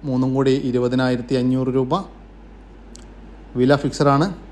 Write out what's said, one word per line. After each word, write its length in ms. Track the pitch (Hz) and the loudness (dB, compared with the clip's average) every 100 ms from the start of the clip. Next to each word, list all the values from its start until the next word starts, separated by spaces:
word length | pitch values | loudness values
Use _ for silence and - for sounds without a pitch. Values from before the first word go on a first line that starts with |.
| 143 | -4
മൂന്നും 220 | 127 131 131 | -2 0 2
കൂടി 180 | 135 131 139 | 2 2 0
ഇരുപതിനായിരത്തി 640 | 123 123 127 127 123 120 135 | 0 0 0 0 -2 -2 0
അഞ്ഞൂറ് 320 | 127 131 131 131 | 0 0 0 0
രൂപ. 180 | 131 170 190 - - - - - - - - - - - - - - 123 | 0 -2 -4 -16 -20 -20 -20 -20 -20 -20 -20 -20 -20 -20 -20 -20 -12 0
വില 180 | 127 143 | 2 2
ഫിക്സഡാണ്. 460 | 143 - 143 139 185 175 - | 0 0 2 2 0 -4 -16